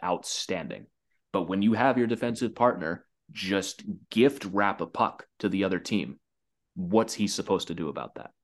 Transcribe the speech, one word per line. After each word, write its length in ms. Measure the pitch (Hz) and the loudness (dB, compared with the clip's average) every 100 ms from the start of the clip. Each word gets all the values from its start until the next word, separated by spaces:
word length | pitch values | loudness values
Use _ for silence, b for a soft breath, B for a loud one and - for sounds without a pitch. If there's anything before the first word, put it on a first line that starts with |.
outstanding. 840 | 90 90 - - - 90 76 50 - _ _ _ _ | -4 -4 -4 -6 -4 -6 -6 -12 -16 _ _ _ _
But 120 | 98 | -2
when 180 | 85 95 | 0 2
you 120 | 104 | 4
have 240 | 110 131 127 | 4 4 4
your 100 | 117 | 2
defensive 480 | 113 120 113 120 - | 0 -2 -2 -2 4
partner 500 | 120 104 80 87 _ _ _ | 4 4 -2 -4 _ _ _
just 540 | 101 95 98 92 - - 90 - | -8 0 0 0 -6 -10 -10 -2
gift 340 | 107 131 139 98 | 4 4 4 -4
wrap 340 | 98 101 95 | 0 2 0
a 60 | 82 | -4
puck 420 | - 113 - - - | 0 -2 -2 -18 -4
to 100 | 104 | -2
the 140 | 95 | 2
other 160 | 95 92 | 0 0
team, 400 | - 107 65 71 _ _ _ _ _ | 0 -2 -2 -8 _ _ _ _ _
what's 400 | - 87 107 113 | -8 0 2 2
he 140 | - 101 | 0 -2
supposed 400 | - - 92 - | -2 0 -2 -2
to 60 | |
do 140 | 85 78 | -6 -6
about 280 | 69 58 - | -6 -10 -12
that? 160 | - _ | -16 _